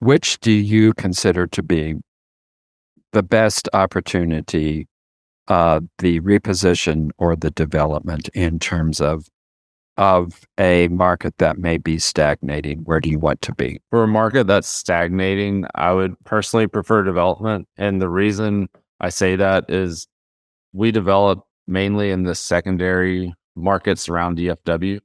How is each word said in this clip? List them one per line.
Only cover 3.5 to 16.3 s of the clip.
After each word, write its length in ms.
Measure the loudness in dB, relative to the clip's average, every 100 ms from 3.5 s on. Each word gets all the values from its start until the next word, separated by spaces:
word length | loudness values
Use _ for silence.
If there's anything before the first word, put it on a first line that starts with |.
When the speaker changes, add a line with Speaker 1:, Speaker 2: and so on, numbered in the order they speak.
| 0 -2
Speaker 1:
opportunity 1120 | 0 2 0 -2 -2 0 -2 -2 -2 -2 -4 -8 _ _ _ _ _ -2
uh, 320 | 2 4 2 0 -4
the 220 | 0 0
reposition 880 | 2 2 2 0 2 2 0 0 -2 -2
or 180 | 0 0
the 140 | -2
development 800 | -2 -2 0 0 -2 -6 -8 -6
in 240 | -4 -2 -2
terms 420 | -4 -2 -2 0
of, 260 | -2 -2 -8 _ _ _ _ _ _ 0
of 480 | 4 4 0 -8 _ 0
a 300 | 4 4 4
market 480 | 2 2 2 -2 0
that 200 | 0 0
may 180 | -2 -2
be 200 | -2 -2
stagnating? 800 | -2 0 0 0 -4 -6 -6 -8
Where 200 | -2 -2
do 100 | 0
you 80 | 0
want 240 | 0 -2
to 120 | -6
be? 260 | -6 -6 -8 _
Speaker 2:
For 140 | 0
a 40 | 2
market 380 | 2 2 2 2
that's 220 | 2 0
stagnating, 960 | -6 -2 0 0 0 0 -2 -2 -4 -4
I 180 | -2 0
would 220 | 2 0 -6
personally 420 | -4